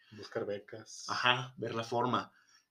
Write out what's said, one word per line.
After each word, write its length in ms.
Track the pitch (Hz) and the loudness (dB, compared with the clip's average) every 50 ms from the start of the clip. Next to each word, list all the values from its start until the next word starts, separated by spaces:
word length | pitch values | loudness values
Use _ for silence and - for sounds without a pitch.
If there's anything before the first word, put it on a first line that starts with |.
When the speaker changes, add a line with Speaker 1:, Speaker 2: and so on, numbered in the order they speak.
| _ - 107 | _ -20 -16
Speaker 1:
Buscar 320 | 107 98 - - 113 107 | -16 -14 -6 -4 -4 -2
becas. 600 | 101 104 101 - - 113 110 107 - - - - 113 | -2 -4 -4 -6 -10 -12 -12 -12 -14 -14 -12 -6 -4
Speaker 2:
Ajá, 440 | 104 - - 123 123 131 131 - - | -2 4 6 6 6 4 2 -4 -6
ver 180 | - 113 117 110 | -6 -4 -2 -2
la 80 | 117 117 | -2 -2
forma. 480 | - 120 117 120 123 117 98 - - _ _ _ _ _ _ _ _ | 0 2 2 4 4 4 2 0 -2 _ _ _ _ _ _ _ _